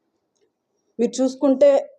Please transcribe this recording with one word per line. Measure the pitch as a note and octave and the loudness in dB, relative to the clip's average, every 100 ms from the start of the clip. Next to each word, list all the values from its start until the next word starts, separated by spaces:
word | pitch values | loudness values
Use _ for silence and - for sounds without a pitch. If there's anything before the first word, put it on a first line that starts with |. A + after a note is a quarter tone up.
| _ _ _ _ _ _ _ _ _ - | _ _ _ _ _ _ _ _ _ -6
మీరు | A#3 B3+ | -4 -2
చూసుకుంటే, | C4 C4 C#4+ C4 C#4+ C#4 - | -4 -2 -2 2 2 2 -4